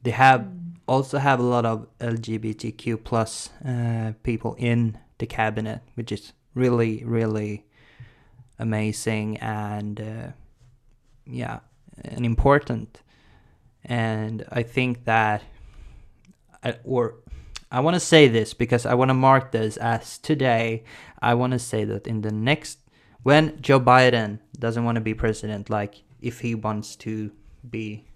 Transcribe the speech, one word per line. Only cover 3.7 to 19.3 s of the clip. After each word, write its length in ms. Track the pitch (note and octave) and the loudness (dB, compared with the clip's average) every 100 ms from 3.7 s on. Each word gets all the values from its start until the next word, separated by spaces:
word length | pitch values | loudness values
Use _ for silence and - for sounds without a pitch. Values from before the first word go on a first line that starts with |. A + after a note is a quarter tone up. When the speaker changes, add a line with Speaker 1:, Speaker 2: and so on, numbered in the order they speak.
| A#2+ A#2 A2+ A2 A2 | -4 -2 -2 -4 -6
Speaker 1:
people 320 | - A#2 A#2 - | -6 -4 -6 -4
in 400 | A#2+ A#2+ A#2 A2 _ _ | 0 2 2 -2 _ _
the 80 | B2+ | -10
cabinet, 540 | - A2 G#2+ G#2+ A2 - - | -2 -2 -2 -6 -8 -12 -12
which 160 | A#2+ | -8
is 220 | G#2 - _ _ B2 | -10 -10 _ _ -2
really, 480 | B2+ A#2+ A2+ A2 A#2 | 0 2 0 -2 -4
really 600 | A2+ A2+ G#2+ G#2+ G#2 _ _ _ _ B2 _ _ _ - _ | -2 0 -2 -6 -8 _ _ _ _ -20 _ _ _ -20 _
amazing 760 | A2+ G#2+ G#2+ G#2 - A2 G#2+ G#2+ | -4 -2 -2 -2 -4 -2 -4 -6
and, 640 | A2+ G#2+ G#2 G#2 G#2 G#2 | -6 -6 -6 -8 -8 -8
uh, 300 | A2 A2+ - - - _ _ _ _ _ _ _ - | -10 -12 -14 -16 -20 _ _ _ _ _ _ _ -14
yeah, 340 | B2 A#2 A2+ _ _ _ - | -10 -10 -10 _ _ _ -20
and 220 | - - A#2+ | -14 -4 -2
important. 760 | A#2 C3+ C#3+ - A2+ A2 - _ _ _ _ _ _ _ _ | 2 4 4 2 -6 -6 -18 _ _ _ _ _ _ _ _
And 600 | - A#2+ A2+ A2 A2 A2 - | -6 -2 -2 -2 -4 -8 -6
I 120 | A#2+ | -4
think 420 | A#2+ - B2+ A#2+ - | -2 0 -2 -2 0
that, 380 | A2+ G#2+ G#2+ - - - - - - - _ _ _ _ - | 2 2 -2 -6 -20 -20 -20 -20 -20 -20 _ _ _ _ -10
I, 120 | B2 - | -8 -8
or 320 | - B2+ A2+ - - - - - - | -4 -2 -2 -4 -18 -20 -16 -18 -6
I 80 | B2 | 0
wanna 180 | D3 F3 | 2 0
say 280 | - D#3+ C#3+ | 6 8 10
this 260 | A2+ G#2+ | 8 0
because 320 | - A#2+ A#2+ A#2+ | -4 0 0 2
I 80 | |
wanna 200 | B2 C3 | 2 4
mark 380 | C3 C3 | 4 6